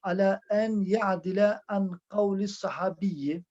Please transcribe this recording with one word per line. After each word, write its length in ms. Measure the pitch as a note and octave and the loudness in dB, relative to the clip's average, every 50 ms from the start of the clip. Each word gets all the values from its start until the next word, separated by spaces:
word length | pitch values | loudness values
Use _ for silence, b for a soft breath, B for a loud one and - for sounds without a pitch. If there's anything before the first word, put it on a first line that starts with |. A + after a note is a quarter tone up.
| - | -2
ala 380 | G3 F3 F#3+ G3 G3 G3 G3 _ _ | -2 0 4 4 4 2 0 _ _
en 300 | G#3 G#3 A3 A3+ A3 G#3 | 0 0 2 2 0 0
ya'dile 800 | F#3+ F3+ G3 A3+ G#3+ G3 F#3 F3 F3+ F#3 F#3 G3 G#3 G#3 G#3+ G#3 _ - | 0 2 2 2 2 0 0 -2 -2 -2 2 4 4 4 2 0 _ -4
an 320 | G#3+ G3+ G3 F#3+ F3 F3 _ _ | -2 -2 -2 -2 -4 -8 _ _
kavli 400 | - G#3 G#3 G3+ G3 F#3+ G#3 G3 | -2 0 0 2 2 0 -2 -4
sahabiyyi. 960 | G3+ - - F#3 C#3+ D#3+ F3 F#3+ E3+ - G3 G3 F3 D3 C#3 C#3+ D#3 F3 F3+ _ | -4 -6 -6 -8 -6 -2 -4 -4 -2 -2 -2 -2 -2 -2 -4 -4 -4 -4 -8 _